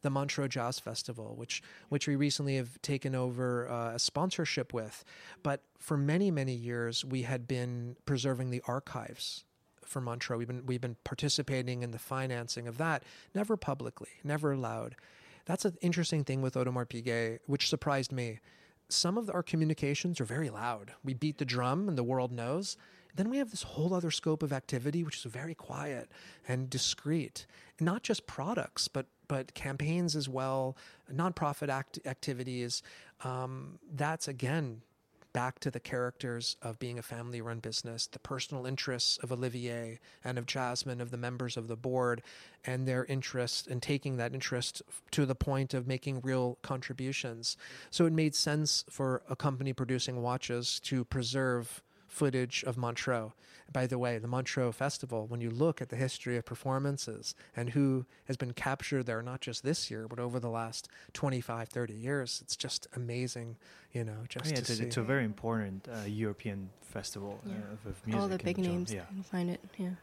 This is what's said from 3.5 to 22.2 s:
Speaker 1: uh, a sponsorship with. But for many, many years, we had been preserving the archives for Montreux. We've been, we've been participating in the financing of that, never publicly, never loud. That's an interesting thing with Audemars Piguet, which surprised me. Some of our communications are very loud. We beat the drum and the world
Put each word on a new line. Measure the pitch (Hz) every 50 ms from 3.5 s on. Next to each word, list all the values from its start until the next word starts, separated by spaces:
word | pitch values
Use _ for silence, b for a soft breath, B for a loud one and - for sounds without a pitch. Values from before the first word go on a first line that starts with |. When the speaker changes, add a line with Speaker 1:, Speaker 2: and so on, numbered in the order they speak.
| 123 120 120 120
Speaker 1:
uh, | 120 120 117 117 117
a | 120
sponsorship | - - - 143 170 185 - - 170 - - 143 123 - -
with. | 120 110 107 - - - B B B B B B B -
But | 151 139 - _ _ _ -
for | - - 160
many, | 143 139 143 156 180 202 196
many | 170 147 135 131 127
years, | 120 117 120 120 120 117 117 117 - -
we | 135 131 131 123
had | 120 135 123 120
been | 120 131 123 123 123 123 120 120 120 120 - _
preserving | - 139 127 120 139 131 120 127 127
the | 123 123 -
archives | - 120 135 - - - 123 110 113 113 - - - - - - _ _ _ _ _ _ _ -
for | - - 143
Montreux. | 127 120 117 120 - - 127
We've | 113 117
been, | 117 127 127 127
we've | 127 127 120
been | 123 123 117 - _
participating | - 139 - - 143 - - 139 - 135 127 123 123 127 123 120
in | 123
the | 113 117
financing | - - 135 131 131 131 123 120 120 117 - 123 117 120
of | 117
that, | 120 156 165 156 131 - B B B B B _
never | 190 208 208 226
publicly, | 190 - - 135 139 127 120 - - 107 - - - -
never | 147 147 151 151 147 139
loud. | 135 127 113 110 113 113 117 123 B B B B B B B B B B
That's | - 170 - -
an | 208 170 -
interesting | - 180 170 175 165 - - 156 139
thing | - 131 135
with | 131 131 -
Audemars | 127 127 123 127 127 120
Piguet, | - - 117 117 123 117 117 117 113 113 117 -
which | - 139 143 - -
surprised | - 143 - 151 143 135 131 - 139
me. | 127 123 117 110 117 B B B B B B B B B
Some | _ - - - 175 190
of | 233 233 202
our | - 180 165
communications | - - 160 160 156 160 - - 139 143 - - 180 175 -
are | 127
very | 104 117 143 160 135
loud. | 113 107 113 120 120 107 98 101 - - -
We | 135 131
beat | 120 - 156 147
the | - 147
drum | 127 120 123 123 123 135 175 202 202
and | 165
the | 127 120
world | 120 131 131